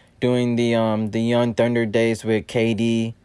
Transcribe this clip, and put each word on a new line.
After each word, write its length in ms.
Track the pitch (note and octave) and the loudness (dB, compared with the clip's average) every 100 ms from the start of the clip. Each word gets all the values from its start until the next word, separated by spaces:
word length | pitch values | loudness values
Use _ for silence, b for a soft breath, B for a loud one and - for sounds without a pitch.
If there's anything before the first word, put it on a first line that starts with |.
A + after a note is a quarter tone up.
| b b | b b
during 360 | B2 B2 B2 A#2+ | -2 0 0 0
the, 180 | A#2+ | 0
um, 360 | A#2 A2+ A2 A2 | 2 0 0 -2
the 100 | A2+ | -2
young 340 | A2+ A#2+ A#2+ | 0 2 0
Thunder 300 | A2 A#2+ A#2+ | 0 0 2
days 400 | A2+ A2+ A2+ A2 | 0 0 0 0
with 220 | A2 A2 G2+ | -2 -2 -2
K 260 | A#2+ A2+ | 0 0
D 420 | G#2+ A#2 A2+ A2+ A#2 | 0 0 0 -2 -8